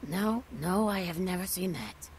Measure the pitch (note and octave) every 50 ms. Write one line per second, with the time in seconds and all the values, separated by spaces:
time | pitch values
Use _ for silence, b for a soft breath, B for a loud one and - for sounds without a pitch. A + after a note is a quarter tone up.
0 | - C#3+ D3 F#3 G3+ G#3+ A3 A#3 B3+ - - A3+ C#3+ E3+ F3+ G3 A3 G#3+ G3+ G3
1 | F#3 F3 E3+ D#3+ F#3 F#3 F3+ F3+ F#3 G3 - - F3+ F#3 E3+ C#3 A2+ G#2 - -
2 | - - -